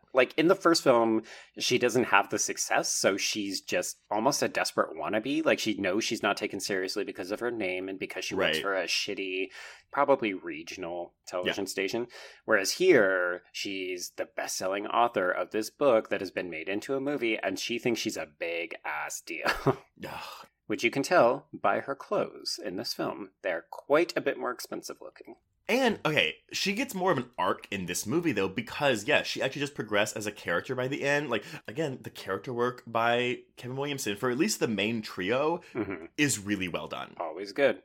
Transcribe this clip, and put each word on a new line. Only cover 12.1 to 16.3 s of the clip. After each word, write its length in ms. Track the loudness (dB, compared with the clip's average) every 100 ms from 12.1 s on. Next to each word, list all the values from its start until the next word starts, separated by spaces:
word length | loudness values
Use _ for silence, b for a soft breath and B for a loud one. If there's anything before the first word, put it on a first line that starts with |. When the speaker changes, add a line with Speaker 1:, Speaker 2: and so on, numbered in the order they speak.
| B B B
Speaker 1:
Whereas 280 | 2 2 2
here, 720 | 2 6 8 8 4 0 -2 -8
she's 600 | -10 -8 -6 -6 -6 -10 -8
the 100 | -8
best-selling 600 | -6 -6 -4 -2 -2 0
author 440 | 2 4 4 2
of 220 | 0 -2
this 180 | -2 -4
book 400 | 2 4 4 4
that 100 | -2
has 100 | -2